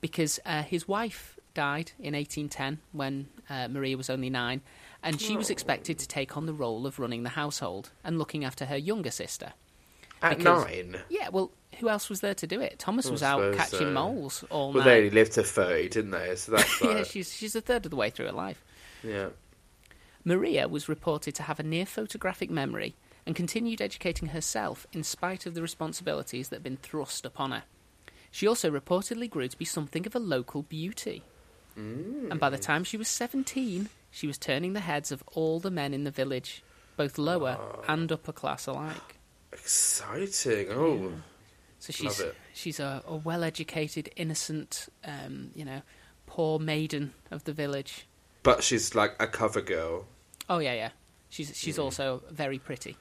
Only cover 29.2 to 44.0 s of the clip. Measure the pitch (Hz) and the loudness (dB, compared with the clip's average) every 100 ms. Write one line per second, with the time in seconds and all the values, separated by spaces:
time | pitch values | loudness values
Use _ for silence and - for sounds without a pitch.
29.2 | 233 160 127 - 170 - 147 160 196 247 | -4 -2 -4 -4 -4 -4 -2 -2 -2 -2
30.2 | 220 135 123 147 147 156 170 220 - - | 0 0 0 -6 -6 -6 -6 -6 -8 -8
31.2 | - - - - - - 107 120 185 285 | -12 -20 -20 -20 -20 -12 -8 -6 -6 -6
32.2 | 247 160 143 135 - 151 180 214 220 - | -4 2 2 2 2 2 2 -4 -2 -2
33.2 | 240 269 262 269 254 180 208 - - - | 0 -2 -2 -2 -2 0 -2 -6 -20 -6
34.2 | 151 139 - 139 180 196 175 147 143 139 | -4 -4 0 0 0 -2 -2 -2 -2 -8
35.2 | - - 160 160 190 180 143 139 143 139 | -6 0 2 2 0 -2 -2 0 -2 0
36.2 | 135 131 - - - - - - 143 - | 0 0 -4 -14 -16 -20 -20 -2 0 2
37.2 | 151 175 135 127 107 113 - 156 165 156 | 0 2 0 -2 -6 -6 0 0 2 -2
38.2 | - 151 147 135 - 135 156 160 - - | -4 -6 -4 -4 -4 -6 -6 -8 -12 -20
39.2 | - _ _ - - - - - - 120 | -20 _ _ -14 0 4 4 2 -2 -4
40.2 | 196 - 131 110 95 117 160 127 95 80 | -2 0 2 2 2 4 4 4 0 -6
41.2 | 80 - - - - - - - - 101 | -14 -20 -20 -20 -20 -20 -10 -4 -2 0
42.2 | 87 - - - 170 147 139 135 - 160 | -2 -4 -16 -8 -8 -4 -4 -4 -6 -6
43.2 | 156 170 165 156 156 165 151 - | -2 0 0 -2 -6 -2 -2 -4